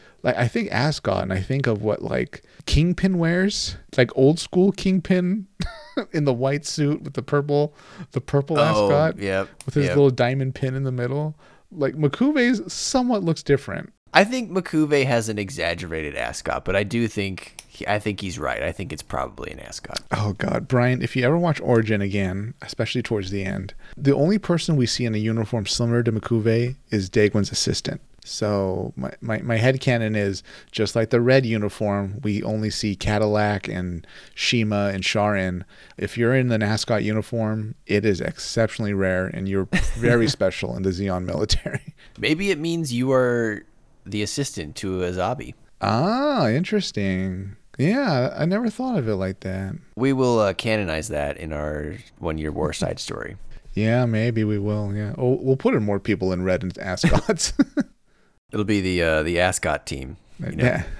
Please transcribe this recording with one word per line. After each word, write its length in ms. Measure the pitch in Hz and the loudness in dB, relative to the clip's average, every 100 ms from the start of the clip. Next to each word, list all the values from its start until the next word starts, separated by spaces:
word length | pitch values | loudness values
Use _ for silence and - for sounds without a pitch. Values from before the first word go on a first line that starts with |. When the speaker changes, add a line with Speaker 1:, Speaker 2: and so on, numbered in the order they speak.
| - _ | -20 _
Speaker 1:
like, 120 | - 107 | -2 0
I 100 | 120 | 0
think 240 | 233 202 | 0 -2
Ascot, 520 | 101 147 - - 98 | -2 -2 -2 -2 0
and 100 | 92 | 0
I 80 | 95 | -2
think 240 | 92 135 123 | -2 -2 0
of 140 | 104 | 0
what, 200 | 107 - | 0 -2
like, 400 | - 64 62 - _ - - | -2 -4 -4 -8 _ -14 0
Kingpin 500 | - 170 170 190 180 | 4 4 2 0 2
wears, 580 | 165 175 196 - - - - - | 2 2 0 0 -6 -8 -2 4
like, 180 | 123 - | 4 6
old 240 | 135 165 | 6 4
school 320 | - 180 196 | 0 4 4
Kingpin 760 | 190 196 190 - 185 180 208 190 - - - | 4 2 2 2 2 2 -2 -4 -8 -8 -8
<laughs> 320 | - - 208 | -10 -6 -4
in 120 | 165 143 | 0 2
the 80 | |
white 320 | 120 135 143 143 | 2 2 0 -2
suit 360 | - 143 151 | 0 0 0
with 120 | 147 | -4
the 100 | 135 | -8
purple, 500 | 131 147 147 143 147 - - - 165 | -2 0 2 2 0 -4 -20 -18 -8
the 100 | 135 | -8
purple 380 | - 143 139 151 | 0 0 2 2
Speaker 2:
Oh, 20 | |
Speaker 1:
ascot 540 | 151 131 101 143 160 - | 4 4 4 4 2 0
Speaker 2:
yep, 300 | 101 95 98 - - | 0 0 -2 -8 -4
Speaker 1:
with 80 | 147 | 0
his 100 | 139 | 2
Speaker 2:
yep. 100 | 139 | 6
Speaker 1:
little 160 | 139 | 6
diamond 420 | 127 123 135 131 | 4 0 0 -2
pin 220 | - 131 131 | -2 -4 -2
in 80 | |
the 80 | 135 | -4
middle. 440 | 123 123 139 156 151 - - - | -2 -2 -2 -4 -8 -18 -20 -12
Like, 240 | 165 135 143 | -2 -2 2
M'Quve's 760 | 156 - 262 302 240 262 180 | 2 2 2 4 4 2 -2
somewhat 520 | - - 262 247 214 | -8 0 0 2 2
looks 180 | 170 156 | 0 0
different. 500 | - 139 - - - _ _ | 2 2 0 -10 -10 _ _
Speaker 2:
I 100 | 160 202 | 4 4
think 260 | 254 220 | 2 -4
M'Quve 540 | 190 180 156 151 147 123 | -4 -2 0 4 4 4
has 220 | 117 110 | 2 0
an 100 | 104 | -4
exaggerated 760 | 101 143 82 85 87 80 73 - | -4 -2 -2 -2 -4 -6 -6 -6
ascot, 500 | 60 - - 131 - | -6 -6 -6 -6 0
but 100 | 98 | 0
I 80 | |
do 240 | 104 117 113 | 0 0 -2
think 560 | - 98 90 - - - | -2 -6 -6 -14 -18 -18
he, 200 | - - | -10 -4
I 100 | 104 | -2
think 220 | 107 98 | -2 -4
he's 180 | 98 80 | -6 -6
right. 240 | 71 57 | -4 -4
I 100 | 76 | -4
think 180 | - 85 | -6 -8
it's 80 | 76 | -10
probably 500 | - 65 65 - - | -8 -6 -6 -8 -12
an 80 | - | -12
ascot. 400 | - - - - - | -14 -14 -10 -10 -6
Speaker 1:
Oh, 220 | - 104 | -2 -2
God. 340 | 98 - - 107 | -2 -2 -2 0
Brian, 340 | 127 123 127 | 2 2 0
if 140 | - 131 | -2 0
you 80 | |
ever 140 | 123 170 | 2 2
watch 240 | 175 147 | 2 0
Origin 400 | - 117 107 107 | 2 2 4 0
again, 520 | 101 101 95 95 107 - | 0 -2 -2 -4 -8 -10
especially 400 | - - 113 127 | -10 -6 -4 -4
towards 300 | 110 107 92 | -2 -2 -2
the 120 | 101 95 | -4 -4
end, 280 | 98 92 - - - | -6 -8 -12 -16 -2
the 160 | 139 | 2
only 240 | 139 156 208 | 4 4 2
person 380 | - 170 - 151 | 2 0 2 2
we 100 | 120 | 2
see 200 | - 120 | 0 0
in 100 | 107 | 0
a 20 | |
uniform 480 | 110 113 107 117 95 | 0 0 -2 -2 -2
similar 380 | - 117 120 | -2 2 2
to 80 | 120 | 2
M'Quve 640 | 110 - 117 110 113 123 131 - | 0 0 2 4 2 0 -6 -4
is 180 | 107 95 | -2 0
Dagwin's 420 | 110 104 107 98 | 4 4 4 0
assistant. 500 | - - - - - - - | -2 -2 -2 -4 -8 -12 -20
So 720 | - - 107 101 95 95 - - | -12 -4 -2 0 0 -2 -4 -6
my, 160 | - - | -10 -8
my, 200 | 120 107 | -6 -4
my 160 | 120 113 | -2 2
headcanon 580 | 123 131 - 120 110 107 | 2 2 2 0 0 0
is, 280 | 101 95 - - - | -2 -4 -10 -20 -8
just 240 | - 104 117 | -2 0 0
like 140 | 110 | 2
the 120 | 120 | 4
red 220 | 120 131 | 6 4
uniform, 760 | 120 110 104 - 104 101 98 101 | 4 0 -2 -2 -2 0 -2 -4
we 220 | 107 101 | -2 -2
only 260 | - 110 107 | -2 -2 -2
see 260 | - 107 98 | -2 -2 0
Cadillac 720 | 107 104 107 104 104 101 - | 0 2 4 4 2 0 -4
and 380 | 90 90 85 - - - - | -6 -4 -6 -12 -20 -16 -6
Shima 560 | - 120 107 104 101 | 0 2 2 2 0
and 100 | 95 | 0
Sharin. 600 | 92 110 104 101 92 90 - - - - | 0 2 2 2 0 -2 -8 -18 -18 -8
If 200 | 101 120 | -6 0
you're 160 | 117 131 | 2 4
in 160 | 123 | 2
an 100 | 110 | 2
ascot 420 | 104 107 - 110 | 2 0 0 0
uniform, 720 | 104 110 - 117 107 110 107 - - | 0 -2 -2 -2 -2 -2 -6 -8 -2
it 180 | 104 107 | 0 2
is 160 | 92 | 0
exceptionally 720 | - - - - 113 - 104 | -2 -6 -4 0 0 0 -2
rare, 320 | 98 95 92 92 | 0 0 0 -2
and 220 | - 95 | -4 -2
you're 180 | 98 92 - - 117 | -2 0 2 2 2
very 320 | 120 120 110 | 4 4 2
Speaker 2:
<laughs> 100 | - | 2
Speaker 1:
special 380 | 95 - 95 120 | 0 0 -6 -2
in 80 | |
the 80 | 95 | -2
Zeon 320 | 90 98 90 90 | 0 -2 -2 -2
military. 720 | 85 107 - - - - - - - | -2 0 0 -2 -8 -10 -20 -20 -4
Speaker 2:
Maybe 320 | 123 156 202 | 0 0 0
it 80 | 156 | 0
means 340 | 165 170 151 | -2 -2 -2
you 180 | 120 131 | -2 2
are 520 | 131 123 120 113 104 - _ _ _ 95 | 2 4 2 0 -4 -10 _ _ _ -8
the 160 | 104 | -4
assistant 540 | 104 - 139 - 76 - | -4 -4 -4 -6 -10 -6
to 240 | 98 92 | -4 -2
Azabi. 560 | 90 90 92 139 - - - - | -2 0 -2 -2 -8 -16 -20 -4
Speaker 1:
Ah, 680 | 101 110 175 247 294 254 123 | 0 2 2 0 0 0 2
interesting. 1080 | 127 185 214 - - 98 92 95 92 98 - - - | 0 0 -2 -2 -2 -2 0 -2 -6 -10 -14 -12 -2
Yeah, 560 | 139 254 262 135 127 - | 0 2 0 0 0 0
I 80 | 160 | 0
never 240 | 202 233 | 0 -2
thought 300 | - 262 214 | -2 -2 -2
of 80 | 113 | 0
it 80 | 98 | -2
like 240 | 95 95 | -2 -4
that. 340 | 95 95 95 - - - | -6 -6 -6 -8 -10 -2
Speaker 2:
We 180 | 131 | 2
will, 240 | 131 127 117 | 4 4 4
uh, 140 | 101 | 4
canonize 540 | 92 113 107 92 80 78 | 2 0 0 0 -2 -2
that 300 | 73 73 - | -2 -2 -4
in 140 | 80 | -6
our 420 | 76 76 76 76 95 - - | -6 -4 -4 -6 -10 -16 -8
one-year 320 | 82 78 76 | -6 -4 -4
war 200 | 73 78 | -2 -2
side 280 | - 85 - | -2 -4 -4
story. 380 | - - - - - - - | -8 -10 -10 -12 -14 -16 -8
Speaker 1:
Yeah, 320 | - 110 120 123 | -2 2 2 2
maybe 380 | 110 117 113 | 2 0 2
we 160 | 107 104 | 0 0
will, 340 | 104 104 104 | -2 -2 -2
yeah. 200 | 101 104 - | -4 -4 -2
Oh, 220 | 123 135 | 0 2
we'll 160 | 135 131 | 2 2
put 160 | 240 | 2
in 80 | 214 | 2
more 180 | 104 98 | 0 0
people 320 | - 101 92 | 0 0 0
in 100 | 90 | 0
red 180 | 92 90 | 0 0
and 160 | 92 - | -2 -6
ascots. 760 | 95 90 170 - - 185 - - | -6 0 2 2 2 -2 0 2
<laughs> 60 | - - - _ _ _ _ _ _ | 0 0 -6 _ _ _ _ _ _
Speaker 2:
It'll 140 | 110 104 | -4 0
be 160 | 104 | 0
the, 200 | 92 90 | 2 2
uh, 220 | 82 78 | 2 2
the 160 | 78 85 | 2 2
ascot 460 | 90 - 80 73 - | 2 2 -2 -2 -4
team, 320 | 67 65 - _ - | -10 -10 -14 _ -10
you 180 | - 160 | -8 0
know? 80 | 123 | 0
Speaker 1:
Yeah, 180 | - - | 0 -4